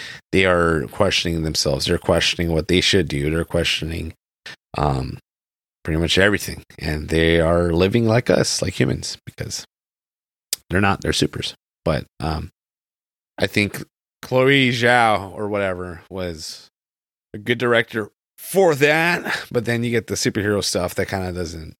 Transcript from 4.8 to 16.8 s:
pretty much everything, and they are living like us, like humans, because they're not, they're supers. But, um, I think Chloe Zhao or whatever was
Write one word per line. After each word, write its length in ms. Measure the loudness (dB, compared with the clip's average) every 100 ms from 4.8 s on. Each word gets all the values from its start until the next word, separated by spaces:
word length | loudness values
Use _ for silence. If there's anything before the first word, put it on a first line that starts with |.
| 0 0 -4 -8 _ _ _ _ _ _
pretty 160 | -4 0
much 180 | 2 4
everything, 460 | 4 2 -4 -12 -14 -10
and 300 | -4 -4 0
they 280 | 2 4 4
are 300 | 4 2 2
living 340 | 2 4 4 4
like 200 | 2 4
us, 320 | 2 2 -2
like 200 | -4 0
humans, 360 | 0 0 -6 -14
because 400 | -16 -12 -10 -10 -14 _ _ _ _ _ _ _ -14 -14 -4
they're 120 | 0
not, 200 | 2 0
they're 100 | -2
supers. 420 | 0 -2 -2 -10 -12 _ _
But, 220 | -2 -2 -4 -8
um, 320 | -6 -4 -8 _ _ _ _ _ _ _ _ -6
I 80 | -2
think 380 | 0 -2 -4 -16 _ _ -18
Chloe 480 | -2 2 4 4 4
Zhao 640 | 2 4 4 4 2 -2
or 140 | -8 -4
whatever 540 | -2 -2 -2 -8 -12 -12
was 580 | -8 -6 -8 -12 -16 -20 _